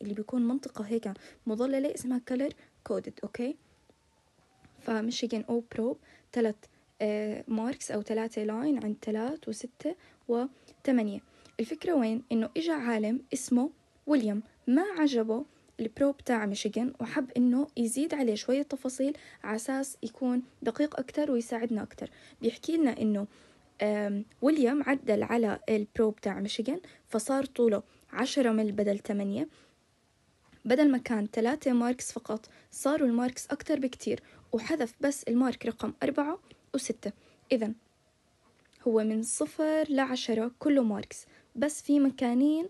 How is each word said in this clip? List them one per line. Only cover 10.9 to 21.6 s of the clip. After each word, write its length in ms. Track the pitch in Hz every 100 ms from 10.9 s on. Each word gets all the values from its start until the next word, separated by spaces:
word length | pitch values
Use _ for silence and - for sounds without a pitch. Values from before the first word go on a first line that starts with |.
| 254 208 196 - _ - -
الفكرة 340 | 226 311 -
وين؟ 280 | 320 226 226 -
إنه 180 | 233 220 -
إجا 160 | 330
عالم 480 | 302 240 220 214 254 -
اسمه 360 | 269 - 247 285 - _ _ -
ويليام، 360 | 294 214 202 226 _ -
ما 160 | 262
عجبه 640 | 403 359 302 240 220 226 294 _ _ -
البروب 360 | 220 - 277 277
تاع 300 | - 233 208
ميشيغان، 460 | 202 214 214 247 -
وحب 300 | 226 302 254 247
إنه 300 | 247 247 294 -
يزيد 380 | 226 269 320
عليه 200 | 294 247
شوية 280 | 208 - 269
تفاصيل 540 | 285 277 262 - 269 302 - -
عساس 520 | - 214 233 269 277 -
يكون 400 | 226 - 254 247 254 -
دقيق 360 | 233 233 302 -
أكتر 320 | 254 - 294
ويساعدنا 520 | 240 233 233